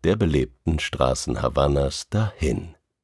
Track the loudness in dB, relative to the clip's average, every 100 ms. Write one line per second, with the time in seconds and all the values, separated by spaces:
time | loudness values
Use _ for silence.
0 | 0 2 2 2 0 -4 -2 -2 -2 0
1 | 0 0 -4 -2 -2 2 2 2 0 -4
2 | -4 -2 -2 -2 -2 -2 -6 -16 _ _